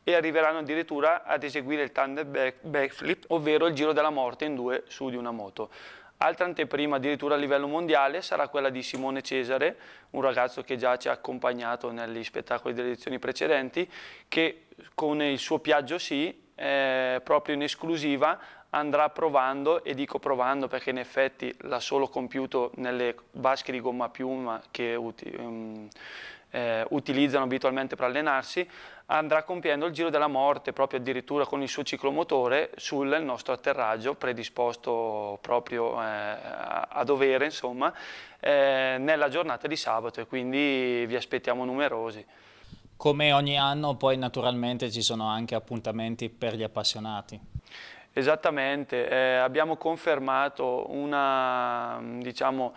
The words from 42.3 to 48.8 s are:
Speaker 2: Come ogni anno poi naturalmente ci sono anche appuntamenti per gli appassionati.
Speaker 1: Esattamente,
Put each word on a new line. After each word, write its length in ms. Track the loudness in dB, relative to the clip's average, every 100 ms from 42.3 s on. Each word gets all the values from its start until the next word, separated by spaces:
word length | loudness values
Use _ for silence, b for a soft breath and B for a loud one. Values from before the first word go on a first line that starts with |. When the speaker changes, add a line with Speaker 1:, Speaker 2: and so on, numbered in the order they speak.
| B B B B B B 0
Speaker 2:
Come 380 | 2 4 6
ogni 260 | 6 4 2
anno 360 | 2 2 -2 2
poi 220 | 4 4
naturalmente 720 | 0 0 0 0 -2 -2 -4
ci 120 | 0
sono 260 | -2 0 0
anche 260 | -2 -2
appuntamenti 760 | -4 -4 -6 -4 -4 -4 -4 -6
per 260 | -4 -4 -2
gli 80 |
appassionati. 880 | -4 -2 -4 -4 -6 -8 -10 -16 -12 -12 B B B B B 2
Speaker 1:
Esattamente, 920 | 4 4 4 2 0 -2